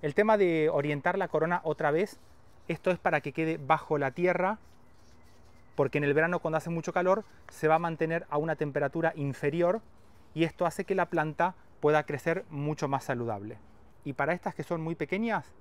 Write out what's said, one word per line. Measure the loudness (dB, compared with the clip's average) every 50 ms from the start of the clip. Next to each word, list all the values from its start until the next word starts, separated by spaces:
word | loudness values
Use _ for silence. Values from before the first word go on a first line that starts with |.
El | -4 -2 2
tema | 2 4 4 6
de | 4 4 4 4 4 2 2 2
orientar | 0 0 0 -2 0 0 0 0 0
la | -2 0
corona | 0 0 0 2 0 -2 -2
otra | -4 -4 0 0 2
vez, | 2 2 0 -2 -4 -16 -20 -20 -20 -20 -20 -20 -20 -20 -8 -6
esto | -6 -4 0 -2
es | -2 0
para | 0 0 0 0
que | -2 -4 -4
quede | -2 -2 -2 -2 -4
bajo | 0 0 0 0 2 -2 0 0
la | 0 -2 -2
tierra, | 2 2 2 2 2 0 0 -2 -4 -10 -20 -20 -20 -20 -20 -20 -20 -20 -20 -20 -20 -20 -20 -20 -20 -20 -20 -20 -20 -20 -16 -2
porque | 0 0 0 2 0
en | 0
el | 2 2
verano | 2 2 2 0 -2
cuando | -2 -2 -2 -2
hace | -2 -2
mucho | -6 -4 -4 -2 -2
calor | 0 2 4 2 2 0 -10 -18 -20 -20 -20
se | -14 -2 2 4
va | 4
a | 4
mantener | 2 0 -2 -2 -2 0 0 -4 -4 -2
a | -2
una | -2 0 0 -2
temperatura | -2 -2 -4 -2 -2 -2 -2 -2 0 -2 -2 -2
inferior | -2 -4 -4 -4 -2 -2 -2 0 2 0 0 0 -2 -4 -12 -20 -20 -20 -20 -20 -20 -20 -14 -2
y | 0 0
esto | 0 0 -2 -2
hace | -2 -2 -4 -4
que | -2 0
la | 0 0
planta | 0 2 0 0 0 0 0 0 0 0 -4 -20 -20 -18 0
pueda | 2 4 4 4 2
crecer | 0 -6 -4 -2 -2 -2 -2 -4 -8
mucho | -8 -6 -4 -4 -2 -2 -2 -2
más | -2 -2 -2
saludable. | -2 -4 -4 -2 -4 -4 -6 -8 -12 -14 -16 -20 -20 -20 -20 -20 -20 -20 -14 -12
Y | -12 -4
para | -2 0 0 0
estas | -2 -4 -8 -8
que | -8 -6
son | -6 -4 -4
muy | -4 -4 -4
pequeñas | -6 -4 -4 -2 -2 -2 -2 -2 -4 -4 -6 -20 -20